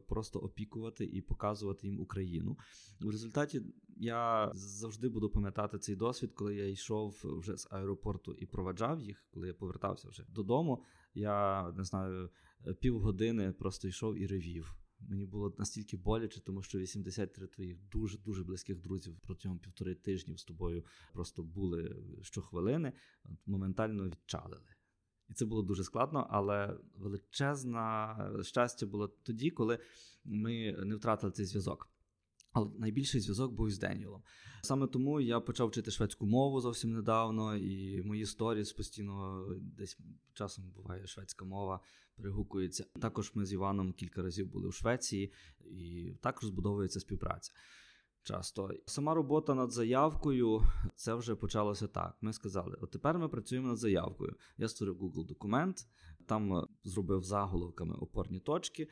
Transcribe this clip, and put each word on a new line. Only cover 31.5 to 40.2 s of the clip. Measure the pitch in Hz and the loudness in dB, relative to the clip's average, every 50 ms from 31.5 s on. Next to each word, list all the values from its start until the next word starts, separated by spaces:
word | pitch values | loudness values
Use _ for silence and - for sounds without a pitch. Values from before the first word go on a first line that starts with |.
| 101 101 92 98 - - - - _ _ _ _ _ _ _ _ _ _ - _ | 0 0 0 0 -2 -4 -8 -18 _ _ _ _ _ _ _ _ _ _ -20 _
Але | - 117 104 104 104 104 | 0 2 2 2 -2 -2
найбільший | 110 110 104 131 139 135 - 123 | -2 0 0 0 0 2 2 2
зв'язок | 92 107 98 107 131 127 | 2 2 0 0 0 0
був | 131 120 113 107 | 0 0 0 0
з | 98 95 | 0 0
Деніелом. | 98 95 98 101 101 101 101 - - - - - - - - - | -2 -2 -2 -4 -6 -10 -12 -16 -18 -20 -20 -20 -20 -18 -14 -8
Саме | - - 135 139 135 | 0 0 2 4 4
тому | 127 - 127 131 143 147 151 | 2 2 2 4 4 4 4
я | 131 117 117 117 | 4 4 4 2
почав | - - 113 - 120 107 | 2 0 2 2 2 2
вчити | - 117 104 110 | 2 0 -2 -2
шведську | - - 113 101 - - 110 | 0 2 0 0 0 0 4
мову | 101 113 127 135 139 135 131 | 6 6 6 6 6 4 2
зовсім | 123 120 117 - - 113 | 2 0 -2 0 -2 0
недавно, | 113 113 104 117 110 113 113 110 110 110 110 110 107 | 0 2 4 4 6 6 6 4 2 0 0 0 0
і | 104 95 95 95 95 98 95 98 95 | 0 0 0 -2 -2 -4 -2 -2 -2
мої | 92 101 104 107 107 | -2 -2 -2 -2 -2
сторіс | 101 - - 113 113 113 107 101 104 | -4 -2 0 2 2 2 2 0 -2
постійно | - - 107 - - 110 101 101 98 98 95 95 95 95 92 98 92 95 | -4 -6 -6 -6 -6 -6 -6 -4 -4 -4 -4 -4 -4 -6 -6 -6 -6 -6
десь | 92 95 98 - 98 - - - - 107 - - | -8 -10 -10 -10 -10 -10 -10 -14 -16 -18 -18 -20